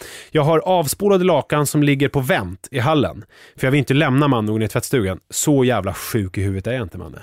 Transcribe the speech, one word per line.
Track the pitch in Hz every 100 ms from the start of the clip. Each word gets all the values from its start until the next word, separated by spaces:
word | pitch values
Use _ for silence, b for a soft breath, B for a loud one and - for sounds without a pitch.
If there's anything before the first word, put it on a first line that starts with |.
| B B B
Jag | 156
har | 147 165
avspolade | 180 185 147 - 202 190
lakan | 185 156 - 147 143
som | 151
ligger | 143 139 139
på | 147
vänt | 127 175 92 92 -
i | 135
hallen. | 120 156 95 69 - B B -
För | 135
jag |
vill | 143
inte | 131
lämna | 135 156 131 147
mannen | 123 107 110
i | 110
tvättstugan. | 127 - 135 95 90 -
Så | - - 139
jävla | 123 113 95
sjuk | 87 - 117 95 -
i |
huvudet | 98 95 110
är |
jag | 127
inte, | 98 92
Manne. | 80 62